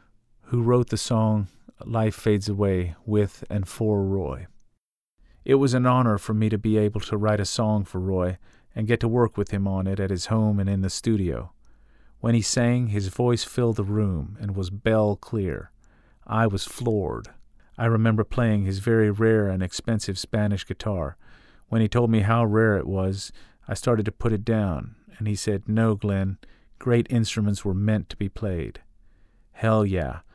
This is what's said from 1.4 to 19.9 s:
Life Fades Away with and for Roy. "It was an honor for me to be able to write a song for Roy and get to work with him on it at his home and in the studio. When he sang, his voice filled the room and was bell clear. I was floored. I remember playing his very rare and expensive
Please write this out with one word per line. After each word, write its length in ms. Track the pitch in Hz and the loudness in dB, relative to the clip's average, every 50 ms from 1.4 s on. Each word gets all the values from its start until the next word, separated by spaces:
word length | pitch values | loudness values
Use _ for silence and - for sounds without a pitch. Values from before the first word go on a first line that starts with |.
| 101 - - - - - - - - | -2 -4 -10 -18 -20 -20 -20 -16 -10
Life 300 | - 113 113 110 110 - | -4 -2 0 0 0 -2
Fades 340 | - - 113 104 101 101 107 | 0 0 0 0 2 0 -2
Away 460 | 101 98 104 98 95 92 87 87 80 - _ | -2 0 0 2 2 0 -2 -4 -6 -10 _
with 380 | 107 107 104 104 95 - - - - | 0 0 0 0 0 -4 -10 -10 -6
and 160 | 101 104 95 | -4 -4 -4
for 360 | - - - 113 107 104 101 98 | -6 -6 -4 -2 0 0 0 0
Roy. 440 | 95 98 98 85 67 65 65 87 - - - - _ _ _ _ _ _ _ _ _ _ _ _ _ _ _ - | 0 -2 -2 -4 -6 -8 -10 -12 -16 -20 -20 -20 _ _ _ _ _ _ _ _ _ _ _ _ _ _ _ 0
"It 100 | - 135 | 2 4
was 180 | 135 143 131 123 | 4 4 4 2
an 120 | 127 123 | 2 4
honor 320 | 127 123 127 123 117 104 | 4 4 4 4 2 2
for 160 | 98 - - 107 | 0 -2 -2 0
me 140 | 107 110 107 | 0 0 0
to 80 | 110 | 0
be 200 | 101 - 110 107 | 0 0 2 2
able 240 | 107 104 104 107 104 | 2 2 2 0 -4
to 160 | - - 110 | -4 -4 -4
write 220 | 104 104 107 104 104 | -2 0 0 0 0
a 60 | 98 | -2
song 380 | - - - 113 107 107 104 95 | -2 -2 -2 0 2 0 0 -2
for 160 | - - 92 | -4 -6 -4
Roy 380 | 92 95 95 90 90 90 92 - - - - _ _ - - | -2 -2 0 0 0 -2 -4 -6 -12 -20 -20 _ _ -12 -8
and 120 | - 110 | -6 0
get 120 | 107 117 - | 0 0 0
to 80 | 117 | 0
work 280 | 113 117 123 117 107 - | 0 2 2 2 2 0
with 160 | 104 101 - | -2 -4 -2
him 160 | - 98 98 | -2 -2 0
on 200 | 98 95 95 92 | 0 -2 -2 -2
it 120 | 95 98 98 | -2 -2 -2
at 100 | 98 95 | -2 -2
his 180 | 98 87 - | -4 -4 -2
home 320 | - 113 110 110 107 104 101 | -2 0 2 2 2 2 0
and 100 | 95 98 | 0 0
in 120 | 101 95 | 0 0
the 80 | 95 92 | -2 -2
studio. 640 | - - - 117 110 98 92 85 65 57 - - - _ - - - - - - _ - - - - - | -4 -4 -2 0 0 0 0 -2 -4 -4 -8 -12 -16 _ -20 -20 -20 -20 -20 -20 _ -20 -20 -20 -12 -4
When 160 | - 117 117 | 0 2 2
he 60 | 117 | 2
sang, 460 | 101 - - 131 120 120 123 123 123 | 0 0 0 2 2 2 2 0 0
his 200 | 107 104 104 98 | -2 -2 -2 -4
voice 380 | 92 - - 123 123 120 113 - | -4 -2 0 2 2 2 0 -2
filled 320 | - - - 123 117 107 | -4 -2 0 0 0 0
the 60 | - 101 | 0 -2
room 540 | 98 101 107 107 98 90 78 - 90 104 - | -2 0 0 0 0 0 -2 -4 -8 -8 -8
and 140 | 110 101 95 | -6 -6 -4
was 140 | 98 92 90 | -4 -6 -6
bell 460 | 98 98 - 113 110 110 107 104 101 | -8 -2 0 2 4 4 4 2 0
clear. 560 | - - - 120 107 98 87 65 50 - - _ _ _ _ _ _ _ _ _ _ - | -2 -6 -6 -4 -2 -2 -2 -4 -6 -10 -14 _ _ _ _ _ _ _ _ _ _ -10
I 180 | - 110 110 113 | -4 0 2 2
was 200 | 110 98 92 - | 2 0 -2 -6
floored. 640 | - - - 123 113 107 104 87 69 58 57 - - - - - - _ - - _ - | -8 -10 -6 -2 -2 -2 0 -2 -4 -4 -6 -10 -14 -18 -20 -20 -20 _ -20 -20 _ -6
I 80 | - 113 | -2 0
remember 400 | 113 113 110 110 113 107 110 104 | 2 2 4 4 4 2 2 0
playing 400 | - - 131 120 113 107 104 98 | 0 0 0 2 2 2 2 0
his 140 | 95 95 98 | 0 -2 -2
very 300 | 101 120 113 113 107 104 | 0 2 4 4 4 4
rare 380 | 101 104 113 110 113 110 104 | 2 2 4 4 4 4 2
and 160 | 98 95 92 92 | 2 0 -2 -4
expensive 560 | 87 - - - - | -4 -6 -6 -4 -2